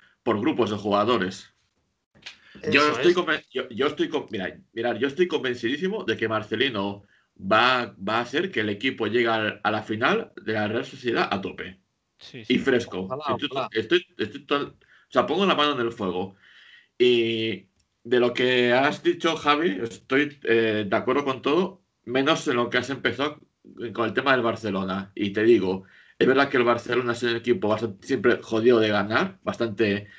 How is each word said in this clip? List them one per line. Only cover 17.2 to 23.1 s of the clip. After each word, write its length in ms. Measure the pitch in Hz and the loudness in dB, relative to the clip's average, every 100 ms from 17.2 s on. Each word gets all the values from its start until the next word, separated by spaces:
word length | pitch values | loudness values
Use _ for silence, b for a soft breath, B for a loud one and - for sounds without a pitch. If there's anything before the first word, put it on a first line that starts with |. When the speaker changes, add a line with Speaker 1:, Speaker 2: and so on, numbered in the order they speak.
| 113 113 110 95 - _ _ _ | 2 -2 -4 -6 -12 _ _ _
Speaker 1:
de 160 | 123 123 | 0 2
lo 140 | 120 | 2
que 380 | 123 127 123 123 | 2 2 4 4
has 300 | 123 143 147 | 4 2 0
dicho, 320 | 165 175 165 156 | 0 0 -2 0
Javi, 440 | 147 147 175 190 | 0 2 0 -2
estoy, 580 | 113 - - 135 147 - | -6 -10 -2 0 0 -4
eh, 420 | - 113 113 107 101 | 2 2 4 0 0
de 80 | 107 | 0
acuerdo 300 | 98 135 139 | 0 0 0
con 160 | 127 | -2
todo, 400 | 139 160 190 - _ _ - | 0 0 0 -6 _ _ -4
menos 420 | 127 139 160 151 | 0 2 2 0
en 80 | 120 | 0
lo 140 | 120 | 0
que 80 | 127 | 0
has 120 | 127 | -2
empezado 500 | 131 131 | -2 -4